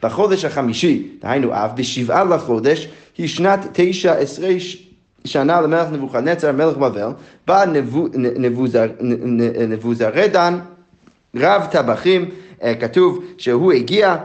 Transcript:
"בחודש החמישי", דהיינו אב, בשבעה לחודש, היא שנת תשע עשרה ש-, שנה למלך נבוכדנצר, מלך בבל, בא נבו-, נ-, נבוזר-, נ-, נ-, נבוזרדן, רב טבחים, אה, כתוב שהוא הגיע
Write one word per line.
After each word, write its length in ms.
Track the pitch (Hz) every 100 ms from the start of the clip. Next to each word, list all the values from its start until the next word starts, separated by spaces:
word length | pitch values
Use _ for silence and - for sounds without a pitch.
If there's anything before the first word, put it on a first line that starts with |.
"בחודש 420 | 113 113 208 190 156
החמישי", 600 | 143 127 110 175 139 - -
דהיינו 320 | - 131 120
אב, 180 | 98 110 117
בשבעה 480 | 123 - 120 -
לחודש, 680 | 190 165 - 117 123 160 - - - -
היא 100 | 165
שנת 320 | - 180 196 190
תשע 400 | - 180 185 185
עשרה 460 | 151 143 - 185 180
ש-, 180 | 180 - - _ _ _ -
שנה 360 | 151 139 170
למלך 260 | 156 165 165
נבוכדנצר, 600 | 151 135 123 135 170 151
מלך 260 | 135 160 139
בבל, 320 | 135 101 107 143 - - -
בא 180 | 190 196
נבו-, 420 | 156 120 135 170
נ-, 320 | 135 123 - 123
נבוזר-, 460 | 120 127 117 113 -
נ-, 420 | 120 120 123 117
נ-, 300 | 117 - 113
נבוזרדן, 840 | 110 117 117 110 135 208 185 175 180 - - _ _ _ _ _ 120
רב 300 | 135 202 -
טבחים, 580 | 175 120 113 180 185 175 - - -
אה, 120 | 117 113
כתוב 480 | 117 147 180 - - -
שהוא 340 | - 123 185
הגיע 440 | 139 117 190 202 170